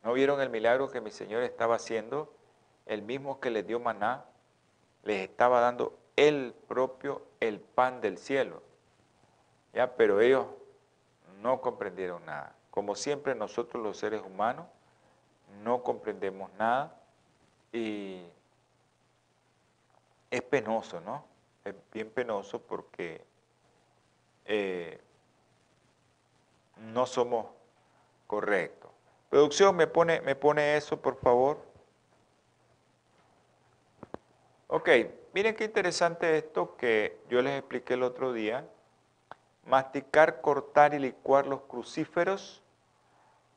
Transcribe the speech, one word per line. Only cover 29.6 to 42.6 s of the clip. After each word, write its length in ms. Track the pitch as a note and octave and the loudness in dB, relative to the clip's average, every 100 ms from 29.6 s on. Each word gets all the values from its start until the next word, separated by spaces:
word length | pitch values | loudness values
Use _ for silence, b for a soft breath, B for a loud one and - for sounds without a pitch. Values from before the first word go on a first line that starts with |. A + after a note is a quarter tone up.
| G3 | 4
¿me 140 | F3+ D#3 | 6 2
pone, 320 | E3+ E3 E3 | 4 2 2
me 160 | C3+ C3+ | 0 2
pone 400 | C#3+ D3 D3 D3 | 2 4 2 2
eso, 240 | D3 D3+ | 0 -2
por 160 | C#3 B2 | -2 0
favor? 420 | C3 B2 C3+ D3+ - - _ _ _ _ _ _ _ _ _ _ _ _ _ _ _ _ _ _ _ _ _ _ - - _ _ _ _ _ | 4 4 4 0 -10 -20 _ _ _ _ _ _ _ _ _ _ _ _ _ _ _ _ _ _ _ _ _ _ -18 -18 _ _ _ _ _
Ok, 200 | D#3+ F3+ C3 A2 - - | -2 6 6 4 -6 -8
miren 220 | F#3 G#3+ A3 | -2 0 -2
qué 80 | |
interesante 760 | A3 G#3+ F3+ E3+ E3+ E3 E3+ D#3 | -2 0 0 0 0 2 0 0
esto 380 | D#3 - F3 - | 0 -4 -4 -2
que 420 | B2 A2 G#2 - - | 2 2 0 -6 0
yo 140 | B2 | 0
les 160 | C3+ C#3 | 2 -4
expliqué 360 | C3+ B2+ - | -6 -10 -4
el 100 | B2+ | -2
otro 280 | B2+ B2 C3 | -2 -2 -4
día. 320 | A#2 G#2+ B2 D#3+ - _ _ _ _ _ - _ _ | -2 -4 -4 -8 -20 _ _ _ _ _ -20 _ _
Masticar, 760 | - C3 C3+ C#3+ - D3+ D#3+ E3 | 0 2 2 -8 2 6 6 4
cortar 540 | - C#3 - - D3 | 0 0 2 6 6
y 60 | D3 | 4
licuar 480 | C3 A2 - C3+ C#3 | -4 -6 4 4 4
los 140 | C3+ | -6
crucíferos 1000 | - B2 A2+ - D3+ - F3 G3 - - | -8 -12 -8 -6 -4 -2 -2 -2 -8 -20